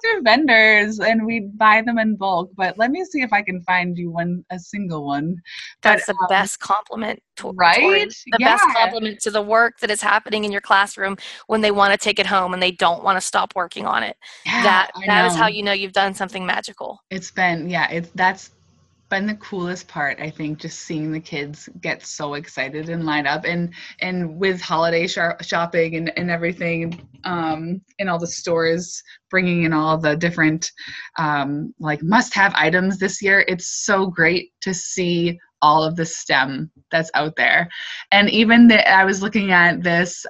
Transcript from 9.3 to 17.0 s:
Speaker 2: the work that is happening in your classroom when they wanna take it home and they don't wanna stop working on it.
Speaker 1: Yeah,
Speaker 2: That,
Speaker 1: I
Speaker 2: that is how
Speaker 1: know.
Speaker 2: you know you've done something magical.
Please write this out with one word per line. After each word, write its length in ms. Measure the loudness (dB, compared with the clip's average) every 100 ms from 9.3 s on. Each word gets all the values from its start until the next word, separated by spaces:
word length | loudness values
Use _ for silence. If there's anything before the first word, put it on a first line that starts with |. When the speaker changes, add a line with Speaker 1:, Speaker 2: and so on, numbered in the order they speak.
Speaker 2:
the 100 | -4
work 380 | 2 2 2 0
that 100 | -4
is 100 | -2
happening 440 | 2 0 0 -4 -4
in 60 |
your 80 | -4
classroom 560 | 2 4 2 -2 -6 -6 -12 -16 -4
when 120 | 0
they 120 | 2
wanna 260 | 4 4 4
take 200 | 0 0
it 80 | 0
home 280 | 0 0
and 100 | 0
they 80 | -2
don't 320 | 2 0 0
wanna 160 | 0 -2
stop 320 | 0 -2 -2
working 320 | -4 -6 -6 -4
on 160 | -2
it. 140 | -4 -8 -18 -14 -6
Speaker 1:
Yeah, 180 | 2
Speaker 2:
That, 280 | 4 4 2 -4
Speaker 1:
I 100 | 0
Speaker 2:
that 180 | 2 2
is 100 | 4
how 120 | 2
Speaker 1:
know. 20 |
Speaker 2:
you 120 | 0
know 100 | -2
you've 180 | -2 -2
done 220 | 0 0
something 320 | -2 -8 -6 -4
magical. 540 | -4 -6 -10 -14 -14